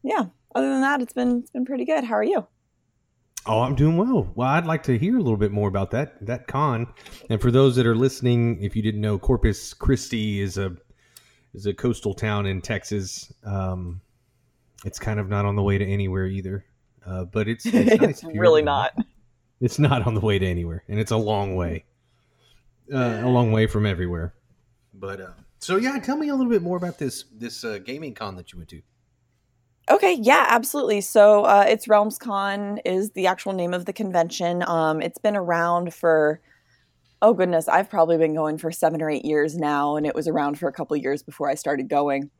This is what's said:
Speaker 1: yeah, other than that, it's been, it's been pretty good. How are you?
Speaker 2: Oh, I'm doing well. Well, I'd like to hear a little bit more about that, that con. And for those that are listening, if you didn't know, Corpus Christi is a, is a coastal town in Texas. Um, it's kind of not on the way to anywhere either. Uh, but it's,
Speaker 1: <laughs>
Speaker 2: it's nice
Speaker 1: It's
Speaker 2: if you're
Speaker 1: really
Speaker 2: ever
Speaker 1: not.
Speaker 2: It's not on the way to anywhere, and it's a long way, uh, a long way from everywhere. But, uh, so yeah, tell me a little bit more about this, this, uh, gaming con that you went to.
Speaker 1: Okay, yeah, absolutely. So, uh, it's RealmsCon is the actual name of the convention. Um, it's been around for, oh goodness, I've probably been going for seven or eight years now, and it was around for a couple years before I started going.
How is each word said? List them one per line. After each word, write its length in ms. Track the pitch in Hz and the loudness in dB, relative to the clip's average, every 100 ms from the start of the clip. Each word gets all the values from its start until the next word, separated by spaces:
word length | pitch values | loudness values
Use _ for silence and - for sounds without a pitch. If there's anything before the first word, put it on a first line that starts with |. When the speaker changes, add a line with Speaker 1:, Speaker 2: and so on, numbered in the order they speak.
| 269 | -2
Speaker 1:
yeah, 200 | 415 190 _ _ | -2 -2 _ _
other 140 | - 269 | -4 -2
than 120 | 269 | 0
that, 200 | 269 285 | 0 -2
it's 120 | 247 | -4
been, 240 | - 247 240 | -2 -2 -2
it's 100 | 254 | -4
been 140 | 254 | -8
pretty 220 | 254 269 254 | -6 -4 -2
good. 180 | 311 | -2
How 120 | 247 214 | 0 -2
are 80 | 214 | 0
you? 200 | 370 185 _ _ _ _ _ _ _ _ - - | -2 -4 _ _ _ _ _ _ _ _ -14 -2
Speaker 2:
Oh, 160 | 110 | 0
I'm 120 | 127 | 0
doing 220 | 131 151 165 | 2 2 2
well. 340 | 226 233 92 - | 2 0 -2 -2
Well, 140 | 127 | 0
I'd 160 | 151 170 | 0 0
like 180 | 160 | -4
to 140 | - 120 | 0 0
hear 180 | 165 247 | 2 0
a 60 | |
little 160 | 147 107 | 2 0
bit 160 | 104 | 0
more 160 | 104 104 | 0 0
about 220 | 98 98 | 0 -2
that, 340 | 113 147 - 101 | -4 -6 -8 -8
that 200 | 123 - | -8 -6
con. 420 | 135 151 117 120 - - - - | -2 0 -2 -4 -12 -20 -20 -4
And 120 | 110 | 0
for 100 | 123 | 4
those 260 | 123 135 123 | 6 6 6
that 80 | 117 | 2
are 80 | 113 | 4
listening, 640 | 131 - 123 120 117 117 | 2 0 0 2 2 0
if 140 | 101 110 | -4 -2
you 60 | |
didn't 180 | 107 107 | -2 -2
know, 180 | 107 101 | -2 -2
Corpus 560 | - 123 113 101 - | 0 2 2 -2 -10
Christi 680 | - - 131 - 117 107 101 | -4 0 0 0 -4 -2 -2
is 160 | 98 92 | -4 -4
a, 180 | 98 87 _ _ _ - _ _ _ | -6 -8 _ _ _ -20 _ _ _
is 140 | - 101 | -8 -8
a 60 | |
coastal 400 | 98 127 110 104 | -2 -2 -2 -4
town 320 | 95 110 104 98 | -4 -2 -2 -2
in 160 | 95 | -4
Texas. 720 | - 104 - 104 95 - - - 104 | -4 -6 -4 -6 -6 -12 -16 -18 -8
Um, 560 | 98 92 92 90 90 _ _ _ _ _ _ _ _ | -4 -4 -6 -8 -12 _ _ _ _ _ _ _ _
it's 160 | - - | -14 -10
kind 220 | - 104 | -6 -6
of 80 | 98 | -2
not 160 | 101 101 | -2 0
on 100 | 101 | 0
the 80 | |
way 140 | 101 98 | 0 0
to 80 | 98 | 0
anywhere 400 | 101 98 92 95 | -2 -2 -4 -4
either. 400 | 98 92 101 - _ _ _ 92 | -6 -8 -10 -12 _ _ _ -12
Uh, 180 | 92 | -10
but 240 | 90 110 104 | -6 -4 -4
it's, 180 | 117 233 | -4 0
Speaker 1:
<laughs> 20 | |
Speaker 2:
it's 60 | |
nice 360 | 233 226 220 208 | 4 6 6 4
Speaker 1:
It's 140 | 139 - | 0 -8
Speaker 2:
if 80 | |
you're 80 | - | 2
Speaker 1:
really 180 | 180 156 | 6 6
Speaker 2:
ever 40 | 147 | 4
Speaker 1:
not. 280 | 139 - - - _ _ _ _ _ | 0 -2 -4 -8 _ _ _ _ _
Speaker 2:
It's 180 | 123 - | -4 2
not 260 | 147 127 101 | 2 4 0
on 100 | 110 | 0
the 40 | |
way 160 | 107 98 | 0 0
to 80 | 92 | 0
anywhere, 380 | 87 85 85 - | -2 -6 -10 -6
and 100 | 104 | -6
it's 120 | 107 | -2
a 60 | 110 | -2
long 380 | 107 107 101 92 | 0 -2 -2 -2
way, 300 | 87 - _ _ _ _ _ _ _ _ _ _ _ | -4 -6 _ _ _ _ _ _ _ _ _ _ _
uh, 280 | 135 123 110 | -2 -2 0
a 60 | 123 | 2
long 240 | 123 120 | 4 4
way 140 | 110 110 | 4 2
from 180 | 107 104 | 2 0
everywhere. 480 | 90 90 87 82 - _ _ _ _ _ | -2 -4 -4 -8 -12 _ _ _ _ _
But, 280 | 98 95 95 | -16 -12 -12
uh, 80 | 92 87 _ _ | -14 -20 _ _
so 180 | - 185 | -2 0
yeah, 200 | 247 277 | 0 -4
tell 180 | - 294 | -4 -4
me 100 | 294 | -2
a 80 | 277 | -2
little 160 | 247 | 2
bit 100 | 220 | 0
more 140 | 175 180 | 0 -4
about 220 | 175 - | -6 -4
this, 260 | 139 - - | -6 -6 -16
this, 300 | 110 117 - | -14 -12 -10
uh, 140 | 117 104 | -8 -8
gaming 360 | 95 135 156 | -10 -12 -12
con 220 | 110 107 92 | -10 -10 -12
that 160 | 87 | -16
you 60 | 87 | -18
went 80 | 82 | -18
to. 100 | 82 _ _ _ _ _ _ _ _ _ _ - | -20 _ _ _ _ _ _ _ _ _ _ 2
Speaker 1:
Okay, 220 | 415 392 339 | 4 4 2
yeah, 240 | 220 277 - | 4 4 4
absolutely. 520 | 233 240 294 254 208 | 2 0 -4 -2 -2
So, 420 | 190 226 208 208 | 0 6 8 8
uh, 220 | - 202 196 | 6 6 6
it's 200 | 214 - | 2 4
RealmsCon 920 | 208 214 - 240 196 196 202 202 208 - | 4 4 -4 -6 -4 -2 -4 -4 -6 -2
is 260 | 185 208 | -2 -2
the 160 | 196 185 | -2 -2
actual 240 | 185 - | 0 -4
name 220 | 190 175 | -4 -2
of 100 | 180 175 | -4 -6
the 60 | |
convention. 720 | 190 208 180 165 - 175 175 170 | -6 -2 0 0 -2 -2 -2 0
Um, 360 | 165 160 156 | 0 0 0
it's 160 | 165 - | -4 -2
been 180 | 214 208 | -2 -2
around 580 | 175 170 170 175 175 | 0 0 2 0 -2
for, 460 | - 170 160 151 156 _ _ _ _ _ _ _ _ | -2 2 4 4 0 _ _ _ _ _ _ _ _
oh 120 | 214 | 4
goodness, 340 | 196 180 170 156 | 4 2 2 2
I've 220 | 175 208 | 0 2
probably 280 | 202 165 165 | 2 4 4
been 160 | 160 | 2
going 240 | 156 156 156 | 2 -2 -2
for 140 | 165 | -6
seven 300 | 170 160 165 | 0 0 0
or 80 | 156 | -2
eight 160 | 147 - | -2 0
years 320 | 151 151 160 | 0 0 0
now, 400 | 151 147 147 151 | -2 0 0 0
and 80 | 151 | -2
it 100 | - | -2
was 120 | 156 | -2
around 280 | 165 143 147 | -2 -2 -2
for 120 | 170 | -6
a 40 | |
couple 220 | - 147 151 | -6 -6 -4
years 260 | 135 147 | -2 -4
before 280 | - - 143 | -8 -6 -4
I 60 | 143 | -4
started 340 | - 139 131 | -4 -4 -2
going. 420 | - 147 139 143 _ | 0 0 -2 -6 _